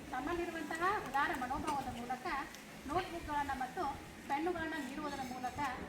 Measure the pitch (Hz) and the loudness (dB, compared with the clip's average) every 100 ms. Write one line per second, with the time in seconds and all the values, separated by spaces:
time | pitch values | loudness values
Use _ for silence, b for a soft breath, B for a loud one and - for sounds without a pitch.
0 | - 254 285 349 339 330 302 330 349 415 | -4 -2 2 2 2 0 -2 2 4 4
1 | - 269 359 311 247 285 320 285 254 233 | 2 4 4 4 0 0 2 0 0 -4
2 | 240 247 359 285 330 - - - 262 320 | -4 -2 0 -2 -2 -8 -12 -10 0 0
3 | 349 339 302 294 277 254 254 - 294 - | 2 -2 0 0 2 0 -2 0 0 -2
4 | - - - 285 330 339 320 320 262 294 | -8 -10 -2 2 2 2 0 -2 -2 -2
5 | 294 277 262 254 247 254 277 254 | -2 -2 -2 -2 -2 0 0 -2